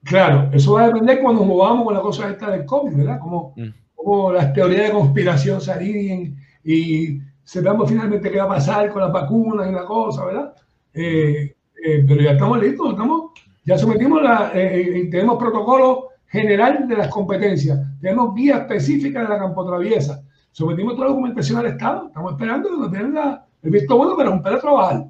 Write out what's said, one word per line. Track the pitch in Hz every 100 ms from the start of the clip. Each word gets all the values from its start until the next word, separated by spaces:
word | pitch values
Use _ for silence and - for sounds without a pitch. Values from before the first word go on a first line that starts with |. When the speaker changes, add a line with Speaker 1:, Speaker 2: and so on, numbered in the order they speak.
Speaker 1:
claro, | - 185 175 139 -
eso | 143 139
va | 208
a | 233
depender | 226 226 262
cuando | 262 226
nos | 190
movamos | 180 196 240 226
con |
la | 196
cosa | - - 202
esta | 196 214
del | 190 143
covid, | 277 285 139
¿verdad? | 139 147
Como, | 160 175 143 -
Speaker 2:
Mm. | 113 - _ -
Speaker 1:
como | 196 202 190
las | 180 139
teorías | 190 180 190 214
de |
conspiración | 208 - 208 180 151 202 190
se | 185
alineen | 175 190 208 196 180 170 139 - _
y | 156 160 165 156 160 139 - _
sepamos | _ 180 180 214 254
finalmente | 226 214 208 196
qué | 196
va | 190
a |
pasar | 185 139 202 208
con | 202
las | 185
vacunas | 180 147 226 220 214 190
y |
la | 185 180
cosa, | 226 226 139 180
¿verdad? | 214 285 _ _ _ _
Eh, | 156 170 160 151 147 143 _ _ -
eh, | 160 151 139
pero | 143
ya | 147
estamos | 139 196 240
listos, | 208 - 311
estamos, | 190 226 320 320 - _ _
ya | 151 185
sometimos | 220 214 254 320
la, | 277 233 - 185
eh, | 185 180 180 180
eh, | 170
tenemos | 170 214 233
protocolo | 233 - 220 262 262 254 - _ _
general | 208 214 202 240 294 254
de | 220
las | 196
competencias, | 208 196 190 202 170 139 139 - -
tenemos | 185 226 233
guía | 196 285 254
específica | - 156 143 285 277 247
de | 220
la | 202
campotraviesa, | 190 170 180 180 196 226 143 139 - _ _
sometimos | - 160 170 220 247
toda | 262
la |
documentación | 277 247 226 160 233
al | 233
Estado, | - 226 392 339
estamos | - 180
esperando | - 226 262 403
que | 339
nos | 208
den | 190 240
la, | 302 285 - _ _
el | 160
visto | 196 - 240
bueno | 320 359
para | 240
romper | 185 170
a | 247
trabajar. | 294 277 185 107 -